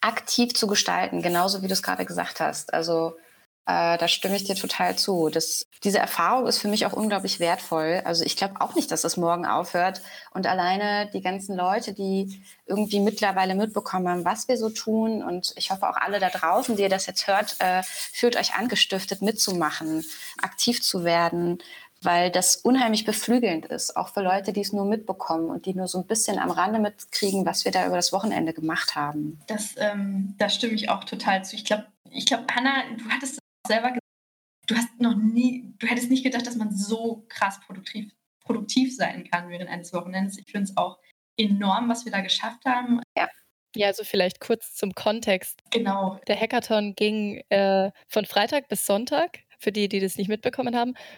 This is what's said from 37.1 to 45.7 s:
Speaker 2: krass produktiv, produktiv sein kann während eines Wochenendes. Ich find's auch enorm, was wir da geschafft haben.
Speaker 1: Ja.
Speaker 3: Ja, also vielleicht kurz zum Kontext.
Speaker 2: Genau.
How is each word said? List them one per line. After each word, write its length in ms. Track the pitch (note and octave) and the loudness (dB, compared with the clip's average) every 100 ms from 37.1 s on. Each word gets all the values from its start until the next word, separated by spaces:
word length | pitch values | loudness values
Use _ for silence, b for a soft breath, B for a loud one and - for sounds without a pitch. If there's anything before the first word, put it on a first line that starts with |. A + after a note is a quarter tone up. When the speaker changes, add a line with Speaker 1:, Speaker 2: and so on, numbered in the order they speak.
| A3+ - | -4 -8
Speaker 2:
krass 320 | - G3 - - | -2 -2 -2 -14
produktiv, 460 | F#3+ - G#3+ - _ _ _ - | -16 -12 -10 -12 _ _ _ -4
produktiv 500 | A3 - C4 C4 B3 | -4 0 2 2 0
sein 300 | E3+ F3 - | -2 -4 -4
kann 200 | F3 F3+ | -4 -4
während 200 | F3 F3 | -10 -8
eines 240 | F3 - | -10 -6
Wochenendes. 440 | F3+ F#3 F#3+ G3 - | -6 -4 -2 -2 -4
Ich 140 | - | -8
find's 260 | G#3 G3 - | -4 -2 0
auch 220 | F3+ - b _ _ - | -2 -4 b _ _ -2
enorm, 520 | G#3+ G3+ G3+ G#3 A#3+ | 2 2 2 2 2
was 160 | A#3 G#3+ | -2 -2
wir 60 | |
da 100 | G3 | -2
geschafft 420 | F#3 - A3+ - C4+ | 0 -2 -2 -4 0
haben. 360 | B3 B3 A#3+ - - | 0 2 0 0 -2
Speaker 1:
Ja. 100 | - - _ _ _ A3 | -2 -4 _ _ _ 0
Speaker 3:
Ja, 100 | G3+ | 2
also 180 | G3 | 2
vielleicht 360 | G#3 G3+ F#3 - | 0 2 2 0
kurz 340 | - A3+ - | -2 -2 -4
zum 220 | - G3+ - | -6 -6 -2
Kontext. 640 | G#3+ A3 A3+ F#3 - - | -2 0 2 0 -2 -12
Speaker 2:
Genau. 500 | - | -4